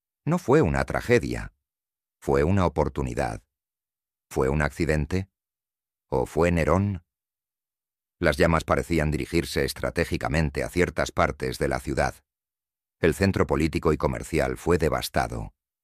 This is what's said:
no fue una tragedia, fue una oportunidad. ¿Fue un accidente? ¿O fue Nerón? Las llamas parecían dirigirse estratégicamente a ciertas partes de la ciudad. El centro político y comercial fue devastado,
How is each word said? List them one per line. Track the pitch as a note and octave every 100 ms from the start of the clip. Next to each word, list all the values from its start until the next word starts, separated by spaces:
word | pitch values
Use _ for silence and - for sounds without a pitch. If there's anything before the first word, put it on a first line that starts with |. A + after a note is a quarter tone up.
| _ _
no | - F3
fue | - D3+
una | G#2 C2+
tragedia, | - B1+ - A#2+ B1+ A#1 - - _ _ _ _ _ _
fue | - C#2
una | D2+ G2 F2
oportunidad. | D2+ C#2+ C#2+ C2 A#1+ B1+ A1 - _ _ _ _ _ _ _ _
¿Fue | D2+ C2+
un | D2+
accidente? | D2 - D#2 D2+ C#2+ F2+ F#2+ _ _ _ _ _ _ _ _
¿O | C2 B1
fue | D2+ E2+
Nerón? | E2+ D2+ F2 G2+ F#2+ - _ _ _ _ _ _ _ _ _ _ _
Las | E2+ D2
llamas | E2+ D#2+
parecían | - D2+ C2 E2 D2+
dirigirse | D2 A#1+ E2+ D2+ -
estratégicamente | C2+ - C2 D2+ E2 E2+ - D#2 D#2 C2+
a | A#1+
ciertas | F2 E2+ D#2+ C#2
partes | - E2+ - C2 -
de | C#2+
la | C2
ciudad. | C#2+ C2+ C#2 - _ _ _ _ _ _ _ _
El | E2+
centro | D2 G2 F#2+ F2
político | C#2+ D#2+ E2 D#2+
y | D2+
comercial | C#2+ A#1+ - D#2 C2 B1
fue | - E2+
devastado, | D#2+ B1+ - - A#1+ A#1 - - _ _